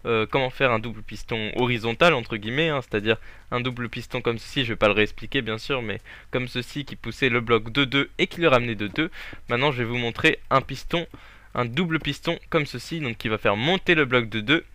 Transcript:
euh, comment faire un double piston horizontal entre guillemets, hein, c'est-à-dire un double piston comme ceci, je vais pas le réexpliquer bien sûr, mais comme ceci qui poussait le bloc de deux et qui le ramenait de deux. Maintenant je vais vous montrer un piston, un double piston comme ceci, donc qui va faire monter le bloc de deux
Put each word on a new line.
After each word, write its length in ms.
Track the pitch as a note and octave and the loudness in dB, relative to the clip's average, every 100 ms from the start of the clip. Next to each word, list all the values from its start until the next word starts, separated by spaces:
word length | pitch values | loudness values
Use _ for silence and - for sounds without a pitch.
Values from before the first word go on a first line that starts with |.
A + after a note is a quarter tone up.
euh, 200 | - A2+ A2 | 0 0 2
comment 200 | C#3 B2+ | 0 0
faire 200 | - C3+ | 2 2
un 80 | A2 | 2
double 240 | A#2 G#2+ | -2 -8
piston 480 | - G#2 - A2+ G#2+ - | -10 -10 -6 -4 -2 0
horizontal 580 | B2 A#2+ A2+ A2+ E3+ | 2 2 -2 4 4
entre 220 | C#3+ A2 A2+ | 4 0 -6
guillemets, 320 | G#2 C3 D#3+ | -4 0 0
hein, 120 | C#3+ | 0
c'est-à-dire 360 | - G#2+ G#2 A2+ - - - | -2 0 2 0 -2 -18 -6
un 100 | B2 | -4
double 280 | B2 B2 A#2 | -4 -4 -6
piston 320 | B2 A2+ B2+ | -8 -8 -2
comme 180 | A#2+ A#2 | -2 -2
ceci, 260 | - - | -4 -2
je 80 | A#2 | -2
vais 40 | G#2+ | 4
pas 100 | G#2+ | 4
le 80 | |
réexpliquer 480 | G#2 G#2 - A2+ C#3 | 6 2 0 -4 -4
bien 160 | A2+ A2 | -2 -6
sûr, 240 | - C3+ | -4 -4
mais 180 | A2 G2+ - - - | -2 -8 -10 -20 -6
comme 160 | C3 B2+ | -4 -2
ceci 380 | - A#2+ D3 | -6 -6 -8
qui 100 | C3+ | -8
poussait 340 | - A#2 - C3+ | -8 -10 0 2
le 120 | A#2+ | 2
bloc 320 | A#2 A#2 A2+ | 4 2 4
de 120 | B2+ | 0
deux 260 | C3+ C#3 C#3 - | 2 2 0 0
et 100 | F3 | -2
qui 120 | - | 2
le 60 | E3 | 4
ramenait 300 | B2+ A#2+ G#2+ | 4 4 -2
de 100 | G#2 | -2
deux. 240 | G2 E3 - - - - | -2 -2 -4 -14 -14 -2
Maintenant 240 | A#2+ C#3+ | 2 2
je 60 | B2 | 0
vais 60 | |
vous 140 | A#2 B2 | -2 -2
montrer 400 | A#2 - D#3 - - | -2 2 2 2 2
un 100 | C3+ | 2
piston, 460 | - C3+ - E3+ E3 - - - - | 2 -8 -2 -2 -4 -14 -20 -20 -8
un 100 | - | -4
double 360 | A#2+ B2 F3+ D#3+ | -2 0 0 0
piston 360 | - C#3 - E3+ - | -2 -4 -4 -4 0
comme 160 | D#3+ C#3+ | 0 0
ceci, 320 | B2 - E3 | -6 -8 -4
donc 180 | C3+ A2+ | -4 -4
qui 120 | A#2 | -2
va 100 | G#2+ | 0
faire 180 | A2 G2+ | 0 0
monter 380 | C3+ F#3 - | 2 2 4
le 100 | E3 | 4
bloc 240 | C3+ B2 A2+ | 4 2 2
de 120 | A2 | -4
deux 240 | G#2 D#3 - | 2 2 2